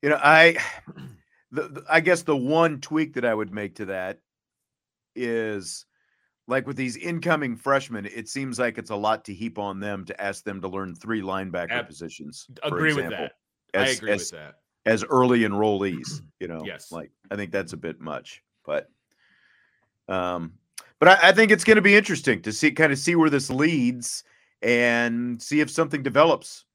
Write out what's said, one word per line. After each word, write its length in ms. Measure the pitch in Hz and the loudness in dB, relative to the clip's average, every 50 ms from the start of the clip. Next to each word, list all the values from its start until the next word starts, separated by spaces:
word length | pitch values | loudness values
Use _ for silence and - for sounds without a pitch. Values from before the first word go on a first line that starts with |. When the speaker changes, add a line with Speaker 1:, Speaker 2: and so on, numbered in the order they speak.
Speaker 1:
You 80 | - 143 | 2 2
know, 100 | 151 143 143 | 0 4 6
I, 340 | 143 156 160 160 170 165 - - - - - - - | 6 8 10 8 8 6 4 -6 -8 -10 -14 -18 -20
<clears throat> 640 | - - - - 110 - _ _ _ _ _ _ | -20 -20 -20 -20 -20 -20 _ _ _ _ _ _
the, 120 | - 139 156 170 | -8 -8 -8 -8
the, 180 | 147 - - - | -10 -16 -6 2
I 100 | 160 165 | 2 2
guess 220 | 165 160 180 165 | 4 4 2 2
the 160 | 170 - 151 139 | 2 0 0 0
one 420 | 123 131 151 160 170 165 156 139 | 0 0 2 4 4 2 2 -2
tweak 340 | 139 - 156 156 160 143 139 | -10 -6 -2 -2 -2 -2 -4
that 100 | 131 120 | -2 0
I 80 | 120 113 | 0 0
would 180 | 107 107 98 92 | 0 -2 -6 -6
make 220 | 107 104 101 82 | -8 -8 -8 -8
to 100 | - 107 | -10 -10
that 340 | 92 95 92 92 92 104 _ _ _ _ _ _ _ _ _ _ _ _ _ _ _ _ _ _ _ _ | -8 -6 -6 -6 -8 -10 _ _ _ _ _ _ _ _ _ _ _ _ _ _ _ _ _ _ _ _
is, 720 | 117 123 120 117 113 113 110 107 101 92 85 - - - _ _ _ _ _ _ _ _ _ _ _ _ - | -8 -6 -4 -2 -2 -4 -4 -6 -8 -10 -10 -14 -16 -16 _ _ _ _ _ _ _ _ _ _ _ _ -4
like, 180 | 123 135 - 135 | -4 -4 -2 -4
with 80 | 139 | -6
these 220 | 104 131 127 117 - | -6 -6 -6 -6 -8
incoming 580 | - 175 170 165 - 170 165 151 147 127 117 | -8 -6 -6 -4 0 0 0 0 0 -4 -6
freshmen, 500 | 113 - 143 139 139 135 - 117 107 98 101 | -6 -2 0 0 0 0 -4 -10 -10 -10 -10
it 200 | 92 117 110 - | -10 -12 -12 -10
seems 320 | - 135 135 135 123 113 | -10 -8 -8 -8 -4 -2
like 180 | 127 120 110 - | -2 -4 -4 -6
it's 120 | 104 - | -10 -8
a 60 | 110 | -8
lot 280 | 101 104 107 110 107 _ | -2 0 0 0 -2 _
to 80 | - 101 | -12 -12
heap 260 | 92 110 117 - - | -10 -10 -10 -8 -8
on 200 | 104 101 95 95 | -8 -8 -8 -8
them 240 | 98 104 101 95 92 | -8 -8 -8 -8 -10
to 160 | 87 98 - | -12 -12 -8
ask 220 | 98 101 98 - - | -6 -8 -8 -8 -10
them 160 | 107 98 95 | -12 -12 -8
to 60 | 87 95 | -10 -8
learn 280 | 92 98 95 92 90 | -8 -8 -8 -8 -10
three 260 | 87 - 104 113 110 | -14 -8 -6 -6 -4
linebacker 500 | 95 95 95 95 95 95 85 90 87 85 | -4 -4 -6 -6 -6 -6 -6 -6 -6 -4
Speaker 2:
Ab-, 160 | 117 120 120 - | -6 -8 -8 -8
Speaker 1:
positions, 600 | 80 73 85 80 - - 78 73 76 - - _ 127 - | -14 -16 -16 -14 -14 -16 -18 -18 -18 -18 -20 _ -20 -10
for 60 | - 151 | -8 -6
Speaker 2:
agree 240 | 147 175 165 156 151 | -4 -2 0 0 0
with 120 | 143 131 | -2 -4
Speaker 1:
example, 220 | - - 92 80 - _ _ _ _ _ _ _ _ _ | -6 -8 -8 -10 -12 _ _ _ _ _ _ _ _ _
Speaker 2:
that. 60 | 95 | -2
I 40 | 113 135 | 0 0
Speaker 1:
as, 80 | 127 - | -2 -4
Speaker 2:
agree 140 | 110 101 | -2 -2
Speaker 1:
as, 80 | 104 98 | -2 -2
Speaker 2:
with 100 | 87 - | -2 -10
that. 240 | 87 80 76 71 - _ _ _ _ _ _ | -12 -16 -20 -20 -20 _ _ _ _ _ _
Speaker 1:
as 180 | 110 113 110 98 | 0 0 0 0
early 380 | - 147 127 127 127 123 120 | 2 4 4 4 6 4 4
enrollees, 800 | 113 107 98 101 107 110 104 98 101 98 87 - - - - 147 - - _ _ | 2 2 2 0 0 0 0 0 -2 -2 -4 -6 -8 -10 -12 -14 -14 -18 _ _
you 80 | 92 85 | -12 -10
know, 140 | 82 80 | -10 -10
Speaker 2:
<clears throat> 40 | 78 | -10
Yes. 260 | 78 87 - - - | -12 -14 -14 -16 -16
Speaker 1:
like, 200 | - 85 76 - _ _ _ _ | -14 -14 -14 -16 _ _ _ _
I 60 | 101 | -8
think 160 | 104 101 87 | -8 -8 -4
that's 220 | 85 98 95 82 - | -4 -6 -6 -6 -10
a 40 | 80 | -10
bit 220 | 71 85 78 - | -10 -10 -10 -10
much, 400 | - 78 76 64 - - - - _ _ _ _ _ | -10 -10 -10 -10 -12 -14 -20 -20 _ _ _ _ _
but, 240 | - 73 73 - _ _ _ _ _ _ _ _ _ _ _ _ _ _ _ _ _ _ _ _ _ _ _ _ - | -6 -6 -6 -6 _ _ _ _ _ _ _ _ _ _ _ _ _ _ _ _ _ _ _ _ _ _ _ _ -6
um, 440 | 95 92 90 90 90 90 - 82 - _ _ _ _ - - _ _ _ | -4 -4 -2 -4 -4 -6 -8 -10 -14 _ _ _ _ -20 -20 _ _ _
but 80 | - 170 | 8 8
I, 200 | 190 190 165 180 | 8 10 8 6
I 20 | |
think 200 | 190 190 226 208 | 8 6 6 4
it's 120 | 214 190 170 | 4 2 6
gonna 180 | - 220 214 | 6 6 6
be 140 | 190 202 202 | 6 6 6
interesting 460 | 208 208 - 190 139 - 139 120 92 | 6 4 4 -4 -2 0 0 0 0
to 100 | - 107 | -2 -8
see, 200 | 107 - - 151 | -6 0 0 0
kinda 240 | 123 - 156 156 139 139 | 2 4 2 2 2 0
see 180 | - 170 175 | 0 0 2
where 140 | 170 160 156 | 4 4 4
this 200 | 143 139 127 - | 2 0 -2 -2
leads 720 | 139 131 147 160 170 147 123 120 123 123 120 - - - - _ _ _ _ _ _ _ | -2 0 0 2 2 2 0 0 0 -2 -8 -10 -10 -10 -14 _ _ _ _ _ _ _
and 800 | - 117 120 120 120 120 117 117 120 120 117 117 120 123 120 113 | 0 0 2 4 4 2 2 2 0 0 -2 -4 -4 -4 -6 -8
see 200 | - - 143 151 | -8 -4 0 0
if 80 | 151 143 | 0 0
something 340 | - - 165 156 - 151 135 | 0 -2 -2 -2 -2 -4 -4
develops 640 | 135 113 143 151 170 151 - - - - - _ _ _ | 0 4 4 6 6 4 2 -2 -14 -20 -20 _ _ _